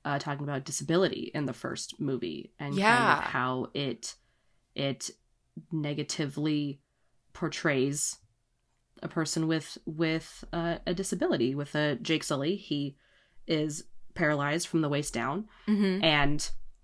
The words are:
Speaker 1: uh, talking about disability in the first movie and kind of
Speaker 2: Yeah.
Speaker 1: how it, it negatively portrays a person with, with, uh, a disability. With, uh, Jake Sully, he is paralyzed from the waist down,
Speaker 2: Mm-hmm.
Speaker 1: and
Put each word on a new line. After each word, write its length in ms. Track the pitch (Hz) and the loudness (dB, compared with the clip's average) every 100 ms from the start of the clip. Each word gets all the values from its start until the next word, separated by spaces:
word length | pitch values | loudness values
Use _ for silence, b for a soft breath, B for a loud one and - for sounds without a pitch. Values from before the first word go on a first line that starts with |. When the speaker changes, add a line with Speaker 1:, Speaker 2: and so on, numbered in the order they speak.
Speaker 1:
uh, 140 | - 143 | -4 -2
talking 240 | 147 143 | -2 -4
about 220 | 143 139 139 | -4 -4 -4
disability 640 | - 143 165 185 - - | -4 2 4 4 0 -4
in 120 | 151 139 | -2 -4
the 80 | |
first 460 | 120 135 123 - - | -4 -8 -8 -10 -4
movie 520 | 143 127 82 73 - - | -2 -2 -4 -6 -10 -10
and 120 | 143 | -4
kind 20 | |
of 60 | 190 | 2
Speaker 2:
Yeah. 420 | 208 240 214 151 | 4 6 6 4
Speaker 1:
how 480 | - 135 127 127 120 | 2 0 0 0 -2
it, 420 | - 139 - - - _ _ _ _ _ - | -4 -4 -4 -10 -14 _ _ _ _ _ -2
it 360 | 139 127 - - _ _ _ - - | -2 -2 -8 -12 _ _ _ -20 -6
negatively 1080 | 160 147 147 143 - 147 147 156 151 143 139 _ _ _ _ _ | -2 -2 -2 -4 -2 -4 -2 0 0 -2 -6 _ _ _ _ _
portrays 840 | - 160 - 165 135 135 143 - - _ _ _ _ _ _ _ - | -6 -4 0 2 4 2 2 -2 -4 _ _ _ _ _ _ _ -14
a 60 | 165 | -4
person 400 | 170 156 165 160 | -2 0 0 2
with, 300 | 160 147 - - | 0 -2 -10 -8
with, 580 | 156 160 160 - - - | 0 2 0 -4 -14 -8
uh, 280 | 170 170 170 - | -2 -2 -2 -2
a 80 | |
disability. 600 | 175 190 180 349 151 120 139 | -2 -2 0 2 2 2 0
With, 180 | 143 | -2
uh, 220 | 151 151 123 | 0 2 0
Jake 280 | 147 160 | 0 0
Sully, 320 | - 143 147 202 | 0 0 0 -2
he 400 | - 147 143 - _ _ _ - - | -2 -4 -4 -8 _ _ _ -12 -2
is 380 | 160 151 151 - - - | 0 0 -4 -10 -12 -10
paralyzed 540 | - 156 147 143 160 - | 0 2 2 0 -2 0
from 140 | 165 | 0
the 80 | 151 | 2
waist 240 | 143 147 | 0 0
down, 340 | - 117 165 220 - - | -2 -2 -4 -8 -6 0
Speaker 2:
Mm-hmm. 360 | 208 196 185 | 4 4 4
Speaker 1:
and 460 | 165 147 143 147 - - - - | 4 6 6 4 2 -2 -4 -10